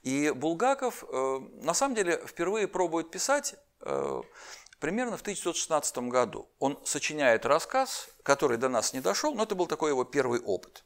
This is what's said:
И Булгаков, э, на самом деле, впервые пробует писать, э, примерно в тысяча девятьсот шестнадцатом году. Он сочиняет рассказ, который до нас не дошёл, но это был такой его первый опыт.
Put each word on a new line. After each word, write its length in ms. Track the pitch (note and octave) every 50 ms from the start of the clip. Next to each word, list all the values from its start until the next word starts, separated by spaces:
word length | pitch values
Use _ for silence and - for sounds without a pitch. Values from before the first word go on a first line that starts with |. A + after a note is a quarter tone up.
И 280 | _ C3 C3 C#3+ D3 D3+
Булгаков, 720 | B2+ B2+ C3+ D#3+ E3+ E3 G#3+ C4 C#4 C4+ C4+ B3 - - -
э, 340 | - - C3 C3+ C3+ C3+ C3+ C3+ - - -
на 100 | - D3+
самом 220 | F3 - - F3+ G#3
деле, 280 | A3 G3 F3 E3 - -
впервые 420 | - - - E3+ F3+ G3+ A3 G3+ F#3
пробует 420 | - F3+ F3+ E3+ D#3+ E3 D#3+ D#3+
писать, 440 | - F#3 - - C#4 C#4+ C#4 - - - _ _ _ _
э, 420 | - - C#2 C#2 C#2 C#2+ C2+ B1+ - - - - - - - - - - - _
примерно 380 | - D3+ F3+ A#3 B3+ A#3+ G3+
в 60 | D#3+
тысяча 220 | - G#3 G3 - -
девятьсот 120 | F3 E3
шестнадцатом 540 | - - - D#3+ D3 C#3+ - - C3 B2 B2
году. 400 | A#2+ B2+ B2 G#2+ - - - _ _ _
Он 200 | C3+ C3+ C#3+ C#3 -
сочиняет 640 | - - D3 - - D#3 D3+ C#3+ B2+ A2+ A2+ -
рассказ, 640 | A#2+ C#3 E3 - - - C4 C4+ B3+ - - - - - _
который 360 | _ - C#3 C#3 D#3 C#3 A#2+ A2+
до 100 | B2 C3
нас 240 | B2+ A2+ G#2+ -
не 80 | - C3
дошёл, 340 | C3 - - - - D4+ D4
но 100 | G#3 A3+
это 100 | A3 G#3
был 120 | F#3 F3+
такой 240 | E3 D#3+ D3+ D#3+ D3+
его 120 | C#3+ B2+ B2
первый 360 | - - C#3+ C3 B2 A#2+ A#2+
опыт. 440 | - G2+ F#2+ F2+ - - _ - _